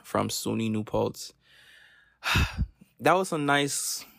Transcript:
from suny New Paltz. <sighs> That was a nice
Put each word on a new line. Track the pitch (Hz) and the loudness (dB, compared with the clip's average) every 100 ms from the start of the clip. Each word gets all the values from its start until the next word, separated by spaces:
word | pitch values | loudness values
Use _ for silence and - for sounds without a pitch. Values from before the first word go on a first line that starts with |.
from | - 104 104 | -4 -2 -2
suny | - 107 110 110 | -2 -2 -2 0
New | 110 | -2
Paltz. | 107 107 107 - - - _ - - - - _ _ _ | -2 -2 -2 -4 -14 -18 _ -20 -20 -20 -20 _ _ _
<sighs> | - - - - - _ - - | 0 2 2 0 -4 _ -20 -2
That | 139 | 2
was | 180 190 | 4 2
a | 160 | 0
nice | 143 143 143 - - - - | 2 2 2 -2 -4 -6 -10